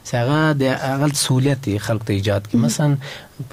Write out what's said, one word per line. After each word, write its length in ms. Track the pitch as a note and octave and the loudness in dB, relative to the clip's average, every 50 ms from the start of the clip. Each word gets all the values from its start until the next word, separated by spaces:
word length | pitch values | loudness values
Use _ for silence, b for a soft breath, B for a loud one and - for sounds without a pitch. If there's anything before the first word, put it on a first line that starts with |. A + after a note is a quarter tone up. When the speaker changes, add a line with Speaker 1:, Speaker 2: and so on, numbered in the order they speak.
| B - | B -4
Speaker 1:
چې 40 | - | -2
هغه 380 | A#2+ A#2 C3+ D3 D#3 D#3 D#3 | -2 0 2 2 2 2 2
د، 100 | D3 C#3 | 2 2
هغلته 520 | C3 C3 C3 - - C3+ C3+ C#3 C#3 D3 C#3+ | 2 0 0 0 -2 -2 -2 0 0 0 0
سهولیت 540 | - - - B2+ B2+ C3 C#3+ C#3 C3+ - G#2 | 0 0 0 2 2 2 2 0 0 -2 -2
یې 80 | G2 | -2
خلکو 280 | G#2 - - A2+ G#2 A2 | -2 -2 -2 -2 -2 -2
ته 80 | - | -2
ایجاد 280 | G#2 G2 G2 G#2 G2 G2+ | -2 0 0 0 0 0
کړي. 140 | G2+ - - | 0 0 2
Speaker 2:
مهم. 100 | A#2+ A2+ | 2 2
Speaker 1:
مثلاً 320 | A#3 - - D3 D3 C#3+ C#3 B B B B B B B - C3+ - | 2 2 2 2 2 2 0 B B B B B B B -14 -12 -6